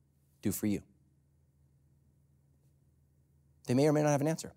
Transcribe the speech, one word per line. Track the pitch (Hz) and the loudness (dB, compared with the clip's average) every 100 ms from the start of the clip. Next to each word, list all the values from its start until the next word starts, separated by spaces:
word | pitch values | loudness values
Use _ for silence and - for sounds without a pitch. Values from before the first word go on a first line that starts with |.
| _ _ _ _ | _ _ _ _
do | 107 | -6
for | - 107 | -4 -2
you? | 90 - _ _ _ _ _ _ _ _ _ _ _ _ _ _ _ _ _ _ _ _ _ _ _ _ _ _ _ | -4 -6 _ _ _ _ _ _ _ _ _ _ _ _ _ _ _ _ _ _ _ _ _ _ _ _ _ _ _
They | - | -2
may | 123 170 | 2 2
or | |
may | 151 | 2
not | 151 | 2
have | 143 | 2
an | 147 | 0
answer. | 160 - | -4 -8